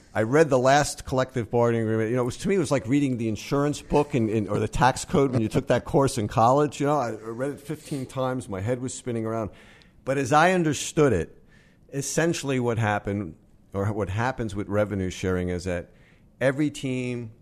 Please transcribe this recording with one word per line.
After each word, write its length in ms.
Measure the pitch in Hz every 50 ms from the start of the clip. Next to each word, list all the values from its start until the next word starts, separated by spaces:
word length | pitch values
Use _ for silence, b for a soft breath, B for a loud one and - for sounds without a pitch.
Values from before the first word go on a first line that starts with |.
| B B -
I 80 | 101
read 260 | 110 113 135 156 160 139
the 120 | 139 127
last 440 | 123 131 139 147 143 - - - -
collective 460 | - 135 127 131 131 - 127 107 -
bargaining 320 | - 120 117 120 117 117
agreement. 280 | 110 110 113 110 110 110
You 60 | 123
know, 60 | 127
it 40 | 123
was, 100 | 123 - -
to 100 | - -
me, 60 | 196
it 40 | 190
was 120 | 147 -
like 160 | 143 127 110
reading 320 | 131 139 147 143 131 127 110
the 100 | 117 110
insurance 540 | 107 - - - 139 143 143 147 143 -
book 320 | - - - 147 147 - -
in, 140 | 123 113 107
in, 200 | 110 110 104 90
or 120 | 107 107
the 80 | 107 107
tax 360 | - - 123 131 131 - -
code 280 | - - 143 139 131
when 100 | 120 117
you 60 | 110 107
took 180 | - 135 127
that 180 | - 127 117 -
course 320 | - - 139 139 131 -
in 120 | - 104 101
college. 520 | - 120 110 120 131 147 151 143 - -
You 60 | 143
know, 120 | 143 151 143
I 120 | 123 117
read 400 | 110 104 110 113 113 113 131 147
it 100 | 135 135
fifteen 460 | - - 151 147 - - 156 135 127
times. 420 | - - 135 131 127 131 127 - -
My 120 | 98 92
head 200 | 101 117 127 120
was 140 | 131 123 -
spinning 320 | - - 127 113 113 110
around. 240 | 110 113 113 107 95 B B B B B B B B B B _
But 140 | 131 135 143
as 140 | 135 110
I 200 | 151 151 170 185
understood 600 | 185 180 165 156 131 - - - - 156 147 135
it, 240 | 104 85 78 - - - b b b b b b b b b -
essentially 640 | - 143 135 - - 156 160 175 165 - - 139 135 127
what 200 | 123 120 113 110
happened, 560 | 113 104 104 101 - 104 101 104 101 80 76 - _ _ - _ _ _
or 200 | - 98 98 110
what 160 | 104 107 98 87
happens 460 | 95 110 120 131 131 - 117 107 98
with 140 | 101 98 87
revenue 420 | 101 104 107 95 101 98 92 90
sharing, 400 | - - - 92 92 90 90 90
is 140 | 90 87 85
that 260 | 92 87 87 85 - b b b b b b b b _ -
every 300 | 123 139 135 143 151 143
team 640 | - - - 131 127 127 123 123 123 120 117 110 - -